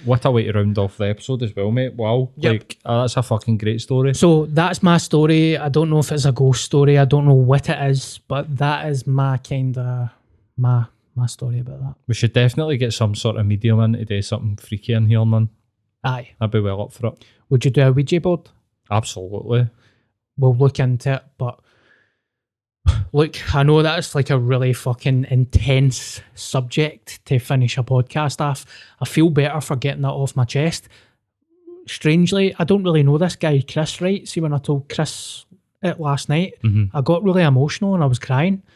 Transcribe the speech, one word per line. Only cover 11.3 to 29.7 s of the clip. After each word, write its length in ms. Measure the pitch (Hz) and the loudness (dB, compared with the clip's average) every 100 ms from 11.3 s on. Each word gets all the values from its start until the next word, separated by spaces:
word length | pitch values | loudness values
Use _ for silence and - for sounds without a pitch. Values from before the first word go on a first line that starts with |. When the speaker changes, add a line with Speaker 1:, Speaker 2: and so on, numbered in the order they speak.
| - 127 120 | -4 -6 -6
Speaker 2:
about 220 | 123 135 | -8 -10
that. 140 | 135 - - | -12 -10 -6
Speaker 1:
We 80 | |
should 180 | 117 117 | -2 0
definitely 440 | 123 123 135 156 143 | 2 2 2 -2 0
get 140 | 123 | -2
some 240 | - 107 101 | 0 -2 -2
sort 220 | 113 110 | -4 -2
of 80 | 101 | 0
medium 340 | 104 113 110 | 0 2 2
in 140 | 113 | 2
to 100 | 113 | 0
do 180 | 104 101 | -4 -6
something 340 | - 107 110 104 | -4 -6 -6 -8
freaky 360 | - 104 - | -8 -8 -4
in 160 | 113 110 | 0 2
here, 160 | 113 | 4
man. 240 | 113 113 110 - _ _ _ _ | 4 2 0 -4 _ _ _ _
Speaker 2:
Aye. 260 | 135 127 120 - | -6 -6 -10 -6
Speaker 1:
I'd 100 | 110 | -2
be 80 | 110 | 0
well 200 | 101 98 | -2 -4
up 100 | 104 | -8
for 160 | - 117 | -8 -8
it. 160 | - _ _ - | -8 _ _ -2
Speaker 2:
Would 160 | 131 | 0
you 60 | 143 | 2
do 120 | 127 | 4
a 100 | 135 | 4
Ouija 280 | 131 139 175 | 4 0 0
board? 280 | 180 175 - _ _ _ - | 0 -2 -6 _ _ _ -4
Speaker 1:
Absolutely. 800 | 104 113 98 92 101 110 120 120 - _ _ _ _ _ - | -4 -4 -8 -10 -10 -2 0 0 -4 _ _ _ _ _ -2
Speaker 2:
We'll 180 | 131 123 | 2 4
look 240 | 135 135 | 2 2
into 320 | 131 123 139 | 0 0 -2
it, 100 | 135 - - | -4 -6 -10
but 220 | 123 - _ _ _ _ _ _ _ _ _ _ _ _ - 110 - | -8 -10 _ _ _ _ _ _ _ _ _ _ _ _ -2 -2 0
look, 420 | 143 156 - - | 0 0 -2 -4
I 80 | 147 | 2
know 200 | 143 151 | 4 6
that's, 320 | 156 165 170 | 4 0 -4
like, 160 | 147 135 | -2 0
a 80 | 135 | 0
really 340 | 120 131 127 | 2 2 0
fucking 540 | 123 131 120 135 131 131 | -2 -4 -4 0 0 2
intense 880 | 127 123 - - 131 139 120 - - - | 0 2 2 2 2 2 0 -8 -16 -20
subject 880 | - - 135 123 151 151 - - - - | -18 -8 -6 -4 -2 -4 -4 -18 -16 -4
to 120 | 127 | -2
finish 400 | - 139 123 - | 0 0 0 -2
a 40 | |
podcast 580 | 120 131 120 156 151 - | 0 0 0 -2 -4 -2
off. 240 | 147 135 - - - - | -4 -4 -10 -20 -20 -10
I 40 | |
feel 260 | 127 - 165 | -4 2 2
better 300 | 143 143 151 | 2 0 -2
for 160 | - | -4